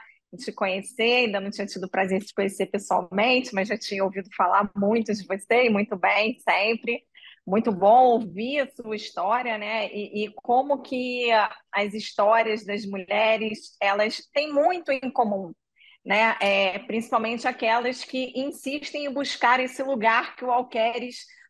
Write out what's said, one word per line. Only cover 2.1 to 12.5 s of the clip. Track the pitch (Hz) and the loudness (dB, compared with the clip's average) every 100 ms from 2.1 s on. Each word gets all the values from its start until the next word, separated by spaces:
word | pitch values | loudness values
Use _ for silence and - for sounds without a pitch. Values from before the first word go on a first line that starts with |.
| 190 | 0
de | 196 | -2
te | |
conhecer | - 196 196 190 | -4 -4 -2 -4
pessoalmente, | 208 196 180 180 190 233 254 254 | -4 0 0 0 0 2 2 0
mas | 190 208 | -2 -2
já | 214 | -4
tinha | - 196 | -4 -2
ouvido | 190 196 190 - | -2 -2 -10 -2
falar | 180 196 208 202 | 2 4 2 0
muito | 202 226 226 | 2 2 0
de | 208 185 | -4 -4
você | 196 - 233 247 | -8 2 4 4
e | |
muito | 202 214 190 | 2 0 0
bem, | 196 202 220 254 | 2 2 0 -2
sempre. | - 175 208 226 226 240 - - - - - | 0 0 0 -2 -4 -8 -10 -20 -20 -18 -2
Muito | 202 226 | 0 0
bom | 185 196 240 254 | 4 8 8 8
ouvir | 226 208 175 233 285 | 6 0 -6 -4 -4
a | 262 | -4
sua | - 220 214 | -8 -8 -8
história, | - - 185 233 247 214 | -8 -6 -2 0 -2 -4
né? | 208 220 202 | -4 -4 -4
E, | 208 208 208 | -6 -8 -6
e | 208 | -6
como | - - 247 285 277 | -8 0 2 2 -2
que | 254 254 247 247 240 | -2 -6 -4 -2 2
a, | 220 202 - _ | 2 2 -4 _
as | 202 208 | -4 -4
histórias | 214 - - 202 226 220 | -4 -6 0 4 4 4